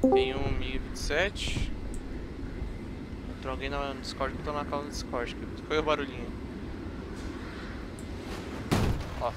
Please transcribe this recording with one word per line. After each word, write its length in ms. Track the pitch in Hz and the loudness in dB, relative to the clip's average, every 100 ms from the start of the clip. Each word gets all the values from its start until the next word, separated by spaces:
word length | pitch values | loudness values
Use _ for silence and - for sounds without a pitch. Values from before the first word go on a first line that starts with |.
| 262 | 10
Tem 220 | - - | 8 6
um 160 | - 139 | 4 2
mig 280 | 135 127 135 | 2 2 0
vinte 180 | 131 - | -2 -2
e 20 | |
sete. 720 | - 147 190 - - - - - - - - - - - - - - - - - - - - - | 2 4 4 2 0 2 2 0 -2 -4 -4 -4 -4 -6 -6 -4 -4 -4 -6 -6 -6 -6 -6 -6
Entrou 140 | 135 | -4
alguém 180 | 127 135 | -2 0
na, 240 | 143 139 | 0 0
no 60 | 131 | -2
Discord 340 | - - 131 | -6 -2 -2
que 60 | 127 | 0
eu 40 | |
tô 80 | 151 | -2
na 120 | 147 | -2
call 180 | 139 143 | 0 -2
no 80 | 143 | -2
Discord. 440 | - - 131 120 | -4 -2 -2 -2
Que 280 | - 113 - | -4 -6 -8
foi 160 | - 156 | 0 2
o 40 | |
barulhinho? 460 | 151 147 131 - - - - - - - - - - - - - - - - - - - - - - - - - - - - - - - | 4 2 2 -4 -6 -6 -6 -6 -6 -6 -6 -6 -6 -6 -6 -6 -6 -6 -6 -6 -6 -6 -6 -6 -4 -6 -6 -6 4 6 6 4 2 0
Ó, 100 | 123 | 0